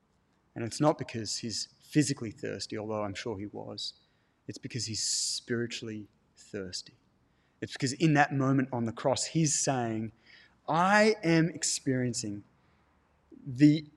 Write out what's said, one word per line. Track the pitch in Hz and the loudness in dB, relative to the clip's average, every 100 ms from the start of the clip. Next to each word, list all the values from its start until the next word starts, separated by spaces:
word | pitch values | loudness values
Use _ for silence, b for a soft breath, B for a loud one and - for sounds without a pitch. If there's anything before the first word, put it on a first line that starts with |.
| _ _ _ _ _ | _ _ _ _ _
And | 117 | -8
it's | 117 - | -6 2
not | 147 165 | 2 2
because | - 117 101 - | -4 -8 -6 -6
he's | 120 98 - _ | -6 -8 -8 _
physically | - 151 143 - 113 | 0 2 2 -2 -6
thirsty, | - 110 104 - 110 | -8 -8 -6 -6 -8
although | 104 107 | -4 -4
I'm | 104 | -4
sure | 98 123 98 | -4 -6 -6
he | 104 | -8
was. | 107 110 104 - - _ _ _ _ - | -10 -12 -10 -10 -12 _ _ _ _ -14
It's | - | -12
because | - 123 110 | -8 -6 -6
he's | 101 | -4
spiritually | - - - - - 117 120 - 113 107 101 _ _ _ | -2 -2 -2 -4 -4 -4 -2 -6 -8 -10 -12 _ _ _
thirsty. | - 101 92 - - - _ _ _ _ _ _ | -12 -10 -8 -10 -12 -20 _ _ _ _ _ _
It's | 117 | -12
because | - 135 | -4 -4
in | 139 160 | 0 2
that | 143 143 | 4 2
moment | 139 135 139 135 | 2 2 2 0
on | 120 | -2
the | 113 | -4
cross, | 113 139 123 | -2 0 0
he's | - 160 151 - | 0 0 2 2
saying, | - 131 117 110 110 b b b b b - | 0 0 -2 -4 -6 b b b b b -2
"I | 156 185 208 214 214 | 2 4 6 6 4
am | 165 165 165 | 4 4 4
experiencing | - - - 139 127 123 113 107 101 - _ _ _ _ _ _ _ _ - 139 | 0 -4 -2 0 0 0 -2 -6 -8 -12 _ _ _ _ _ _ _ _ -16 -10
the | 123 151 147 - | 6 8 8 0